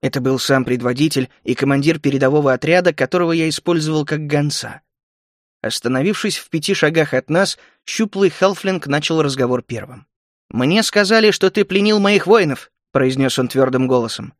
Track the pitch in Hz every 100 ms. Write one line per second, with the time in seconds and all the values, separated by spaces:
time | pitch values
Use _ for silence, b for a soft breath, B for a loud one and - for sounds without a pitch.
0 | 143 143 127 131 - 135 123 123 120 127
1 | 156 143 127 b - 127 139 139 143 160
2 | 147 135 131 151 143 127 - 175 180 156
3 | 131 185 170 165 160 151 - 170 156 156
4 | 147 151 151 147 147 - - - _ _
5 | _ _ _ _ _ _ - - 120 131
6 | 156 208 214 - - 165 151 196 151 160
7 | 147 135 - 160 196 - b b - -
8 | 214 196 196 - 190 190 190 190 147 143
9 | 147 160 147 135 123 123 - 117 - 123
10 | - _ _ _ _ 110 131 196 214 208
11 | 196 226 214 196 190 214 196 190 202 214
12 | 202 202 165 226 170 131 - _ _ 135
13 | 131 131 135 - 123 131 131 127 127 127
14 | 113 - 117